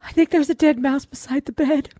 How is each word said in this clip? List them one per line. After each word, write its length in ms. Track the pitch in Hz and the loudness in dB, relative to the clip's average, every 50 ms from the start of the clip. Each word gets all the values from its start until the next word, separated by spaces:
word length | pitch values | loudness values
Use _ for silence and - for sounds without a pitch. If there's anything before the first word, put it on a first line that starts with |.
I 100 | _ - | _ -10
think 180 | - - 330 311 | 0 0 0 2
there's 200 | - 339 294 277 | 4 0 0 0
a 40 | 330 | 0
dead 240 | - - 311 302 233 | 2 2 2 2 2
mouse 260 | 247 277 262 277 - | 0 -2 -2 -2 -4
beside 400 | - - - - - 254 277 285 | -8 -16 -18 -10 -4 -4 -4 -4
the 80 | - | -6
bed. 380 | 233 - 311 262 302 294 285 - - | -4 -2 0 0 2 0 -2 -4 -10